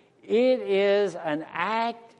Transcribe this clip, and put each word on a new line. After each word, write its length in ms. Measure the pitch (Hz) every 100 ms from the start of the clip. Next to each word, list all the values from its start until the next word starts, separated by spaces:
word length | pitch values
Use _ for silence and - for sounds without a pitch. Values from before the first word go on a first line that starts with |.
| _ _
it 360 | - 214 254 254
is 540 | 196 196 202 202 202 165
an 300 | 165 151 -
act 640 | - 185 226 233 233 -